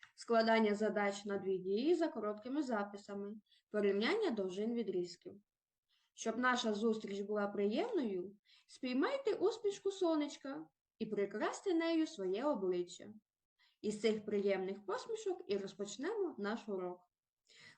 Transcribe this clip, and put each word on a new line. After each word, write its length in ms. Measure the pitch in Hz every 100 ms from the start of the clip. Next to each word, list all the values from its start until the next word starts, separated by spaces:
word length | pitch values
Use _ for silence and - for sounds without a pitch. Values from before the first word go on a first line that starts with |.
| - -
складання 600 | - 226 226 226 214 202
задач 500 | 214 202 202 196 208
на 120 | 196
дві 200 | 190 190
дії 380 | 185 202 285 339
за 120 | 320
короткими 560 | 254 208 208 247 285
записами, 760 | 254 214 202 202 - 202 202 220 - _ _
порівняння 640 | 208 202 196 240 415 392
довжин 420 | 214 185 185 220
відрізків. 680 | 240 196 180 175 - - 202 _ _ _ _ _ _ _
Щоб 240 | - 233 226
наша 360 | 254 240 233
зустріч 460 | 208 226 220 202 196
була 280 | 202 208 202
приємною, 880 | 208 202 247 466 403 233 185 190 - _ - _
спіймайте 680 | - 254 254 403 554 480
усмішку 580 | 370 370 466 403 403 392
сонечка 760 | 392 339 320 285 - 269 294 320 _ _ -
і 60 | 220
прикрасьте 680 | 208 202 214 349 - 403
нею 340 | 330 330 330 311
своє 380 | - 185 202 285
обличчя. 680 | 247 185 180 175 - 208 214 _ _ _ _ _ _
Із 200 | 214 208
цих 240 | 226 214 208
приємних 600 | 202 196 190 185 208 -
посмішок 600 | 427 - 440 403 359 -
і 100 | 202
розпочнемо 800 | 196 - 202 - 311 453 359 269
наш 300 | 202 233 214
урок. 340 | 190 180 180 _ _ _ _ _ - -